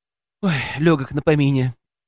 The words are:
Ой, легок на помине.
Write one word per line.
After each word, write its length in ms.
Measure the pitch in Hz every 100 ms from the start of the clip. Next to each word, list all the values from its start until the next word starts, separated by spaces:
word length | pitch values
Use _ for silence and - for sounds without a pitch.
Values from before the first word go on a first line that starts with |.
| _ _ _ _
Ой, 140 | 196 139 123 131
легок 340 | 165 151 131
на 80 | 143
помине. 560 | 165 151 139 135 127 - _ _